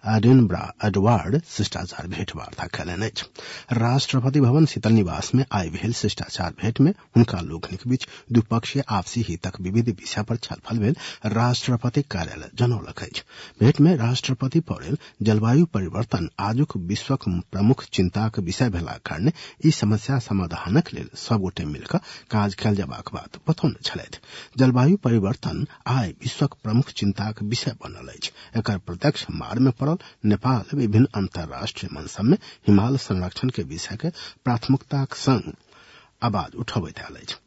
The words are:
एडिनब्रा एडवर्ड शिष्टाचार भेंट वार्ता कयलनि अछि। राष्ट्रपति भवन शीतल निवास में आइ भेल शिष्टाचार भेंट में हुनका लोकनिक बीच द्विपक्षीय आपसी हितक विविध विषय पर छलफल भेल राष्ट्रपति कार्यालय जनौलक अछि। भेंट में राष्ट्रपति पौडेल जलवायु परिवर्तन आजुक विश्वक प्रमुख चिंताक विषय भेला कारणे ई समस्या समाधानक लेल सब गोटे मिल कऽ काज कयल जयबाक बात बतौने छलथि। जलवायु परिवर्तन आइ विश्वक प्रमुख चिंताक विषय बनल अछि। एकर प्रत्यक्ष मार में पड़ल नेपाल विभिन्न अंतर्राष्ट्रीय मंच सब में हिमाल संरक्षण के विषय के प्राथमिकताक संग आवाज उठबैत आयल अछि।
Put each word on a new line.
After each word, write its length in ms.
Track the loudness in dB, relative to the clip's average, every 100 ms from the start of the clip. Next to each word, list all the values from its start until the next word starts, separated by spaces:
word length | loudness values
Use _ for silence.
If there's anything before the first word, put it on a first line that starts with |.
एडिनब्रा 560 | 2 4 8 8 6 2 -8 -4
एडवर्ड 580 | 0 2 4 4 2 -2 -2
शिष्टाचार 600 | -4 -4 -4 -8 -10 -10
भेंट 240 | -8 -8
वार्ता 320 | -8 -12 -10 -10
कयलनि 380 | -8 -8 -4 -6
अछि। 200 | -6 -14 -16 -18 -18 -4
राष्ट्रपति 680 | 0 2 2 2 0 2 4
भवन 240 | 4 6 4
शीतल 260 | 4 4
निवास 400 | 4 4 -2 0
में 120 | 2 2
आइ 200 | -2 -4
भेल 240 | -4 -4
शिष्टाचार 580 | -2 -2 -4 -10 -6 -6
भेंट 260 | -4 -4 4
में 120 | 4 4 _
हुनका 320 | 4 4 2
लोकनिक 460 | -6 -10 -10 -8 -2
बीच 180 | -4 -4 -16 0
द्विपक्षीय 560 | 2 2 -2 0 -4 -2
आपसी 340 | -4 -4 -4
हितक 380 | -4 -4 -8 -6
विविध 300 | -2 0 0
विषय 340 | -2 -6 -6
पर 140 | -4 -4
छलफल 420 | -6 -12 -6 0
भेल 160 | 0 0 -6 -8 -4
राष्ट्रपति 760 | 0 2 0 0 0 0 -2
कार्यालय 460 | -2 -6 -6 -10 -14
जनौलक 500 | 0 0 0 -4 -12
अछि। 180 | -12 -12 -14 -20 -20 _
भेंट 220 | 4 8
में 160 | 6 6
राष्ट्रपति 640 | 2 0 -2 -2 0 0
पौडेल 360 | -2 -8 -6 -6 -6 _
जलवायु 460 | 2 4 6 6 4
परिवर्तन 600 | 2 -4 -4 -2 -2 -4 -4
आजुक 400 | -4 0 -2 -2
विश्वक 420 | -4 -6 -2 -4 -2 -4 -4
प्रमुख 360 | 0 4 2 0
चिंताक 540 | 0 0 0 -2 -4
विषय 280 | -6 0 0
भेला 280 | 0 -6 -10
कारणे 300 | -10 -2 -2 -2 -12 0
ई 100 | 2
समस्या 480 | 2 2 0 0 -2
समाधानक 720 | 0 -2 -2 -6 0 0 0
लेल 160 | -6 -12 -14
सब 220 | -2 0
गोटे 260 | 0 -4 -8
मिल 200 | -8 -4
कऽ 140 | -4 -4 -20 _
काज 280 | -2 -2 -2
कयल 200 | 0 0
जयबाक 380 | -2 -8 -10
बात 260 | -12 -14 -12
बतौने 380 | -4 0 0 -2
छलथि। 380 | -8 -10 -12 -18 _ -20 -16 2
जलवायु 420 | 4 6 4 4
परिवर्तन 680 | 4 2 2 -2 -6 -6 -6 -8 -4
आइ 260 | -2 -2 -6
विश्वक 380 | -10 -2 -2 -2
प्रमुख 340 | -2 0 0
चिंताक 520 | -2 -2 -2 -6 -6
विषय 320 | -6 -4 -6 -8
बनल 300 | -14 -16 -16
अछि। 220 | -12 -12 -12 -8
एकर 240 | -4 -2 -4
प्रत्यक्ष 460 | -6 -2 0 0 -6
मार 300 | -10 -8 2
में 120 | 2
पड़ल 200 | 2 -2 -4 -8 _
नेपाल 400 | 0 2 2 0 -2
विभिन्न 360 | -2 2 4 4
अंतर्राष्ट्रीय 800 | 2 -4 -6 -10 -8 -10 -8 -10
मंच 180 | -10 -12
सब 140 | -2
में 140 | 2 2 0 -6
हिमाल 360 | 4 4 4 -2
संरक्षण 520 | -2 -4 -4 -4 -4
के 140 | -4
विषय 340 | -8 -10 -10 -6
के 120 | -6 -8 -18 -8
प्राथमिकताक 760 | -2 -2 2 0 0 -4 -4 -2
संग 360 | 0 0 0 -14 _ _ -20 -20 _ _
आवाज 340 | -2 -2 -4 -8
उठबैत 440 | -4 -4 -6 -12
आयल 160 | -16 -16
अछि। 200 | -14 -14